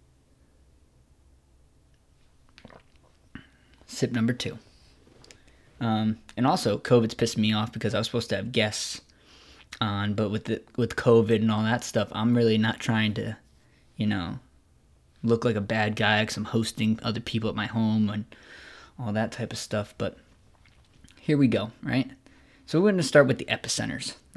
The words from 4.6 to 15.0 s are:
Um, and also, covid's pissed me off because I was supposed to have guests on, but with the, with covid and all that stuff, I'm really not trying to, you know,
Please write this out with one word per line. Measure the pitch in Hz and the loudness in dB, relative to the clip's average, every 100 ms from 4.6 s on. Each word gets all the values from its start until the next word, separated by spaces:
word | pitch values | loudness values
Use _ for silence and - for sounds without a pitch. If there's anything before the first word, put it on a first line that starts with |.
| - - - - - - - - - _ _ - | -18 -20 -20 -20 -20 -20 -20 -20 -20 _ _ -6
Um, | 117 110 110 110 - - | -2 0 0 -4 -8 0
and | 131 | 2
also, | 180 110 104 | 2 0 -2
covid's | - 123 113 | 4 4 4
pissed | - 117 - | 0 -2 2
me | 107 | 2
off | 107 110 | 2 -2
because | 110 110 | -4 -2
I | 101 | -2
was | 113 | -2
supposed | 120 - | -4 -4
to | 104 | -4
have | 113 | -2
guests | 120 107 - - - - _ _ - - - - - | 0 0 -2 -8 -12 -18 _ _ -20 -20 -20 -14 -6
on, | 110 101 104 101 | -4 -2 -2 -2
but | 107 | -2
with | 104 - | -4 -4
the, | 110 - - | -6 -6 -4
with | 117 - | -4 0
covid | 123 117 110 110 | 6 6 6 4
and | 110 | 2
all | 107 | 2
that | 110 120 | 0 0
stuff, | - 110 101 | -2 -2 -2
I'm | - 117 120 | 0 2 4
really | 117 110 | 4 4
not | 110 117 | 2 0
trying | - 110 107 107 | -2 0 0 -2
to, | 107 107 _ _ _ _ _ - | -6 -10 _ _ _ _ _ -4
you | 107 | -2
know, | 101 85 - - _ _ _ _ _ | -2 -4 -10 -14 _ _ _ _ _